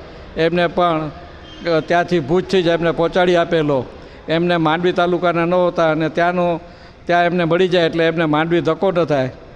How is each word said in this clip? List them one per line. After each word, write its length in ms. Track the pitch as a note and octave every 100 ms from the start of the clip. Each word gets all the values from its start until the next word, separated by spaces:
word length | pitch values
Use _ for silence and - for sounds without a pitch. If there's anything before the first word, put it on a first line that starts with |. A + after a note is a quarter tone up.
| - - - -
એમને 300 | E3 F3 E3+
પણ, 440 | - F3 D#3 D#3 - - - - - E3+
અ, 100 | D#3+
ત્યાંથી 400 | D#3 F3 E3+ F3
ભુજથી 440 | C3 F3+ F3+ F#3+
જ 40 | E3
એમને 240 | E3+ E3+
પહોંચાડી 440 | D3+ E3 F#3+ F3+ E3+
આપેલો. 500 | E3+ E3 D3 C3+ A#2 - - - - D#3+
એમને 220 | F3 F3
માંડવી 340 | D#3 E3 F3+
તાલુકાના 540 | F3 F3 E3+ E3+ E3+ E3+
ન 80 |
હોતા 380 | F3+ F3 F3 D#3+
અને 180 | D#3 D#3
ત્યાંનું, 520 | F3 F3 F3+ F3 E3 - - - - -
ત્યાં 200 | F3 F3
એમને 180 | F3+ E3
મળી 220 | E3+ F#3
જાય 180 | F3+ D#3+
એટલે 180 | D#3+ E3
એમને 180 | E3 D#3+
માંડવી 360 | D3 E3 E3+
ધક્કો 260 | D3+ D#3+ F#3+
ન 140 | F3 D#3
થાય, 240 | C#3+ B2+ - -